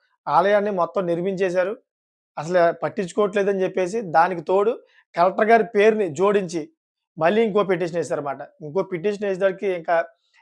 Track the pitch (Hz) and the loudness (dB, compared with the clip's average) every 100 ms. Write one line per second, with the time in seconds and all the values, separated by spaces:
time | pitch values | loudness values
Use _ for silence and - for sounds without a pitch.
0 | _ _ 156 151 196 208 208 185 170 208 | _ _ 0 2 4 2 0 -2 -2 -2
1 | 175 170 190 185 190 180 180 254 _ _ | -2 -2 -4 -2 -2 0 -2 -4 _ _
2 | _ _ _ - 156 180 170 165 151 208 | _ _ _ -12 -2 2 2 0 -6 -6
3 | 180 214 208 208 196 190 185 185 180 226 | -4 -2 0 0 0 0 -2 -2 -2 -4
4 | 185 160 180 175 151 190 208 - _ _ | 0 2 2 0 0 2 2 -2 _ _
5 | _ 170 185 208 214 233 - 208 220 214 | _ 0 2 2 4 4 4 4 4 4
6 | 185 139 196 208 175 165 151 _ _ _ | 0 0 2 2 0 -6 -8 _ _ _
7 | _ - 165 214 226 208 190 175 175 170 | _ -2 2 2 2 2 0 0 -2 -4
8 | 139 151 143 135 143 - 151 180 185 175 | -4 -4 -6 -8 -14 -16 -6 -4 -4 -4
9 | 202 202 202 185 196 185 202 180 165 165 | -4 -4 -4 0 -2 -2 -4 -4 0 0
10 | 165 _ _ _ | -2 _ _ _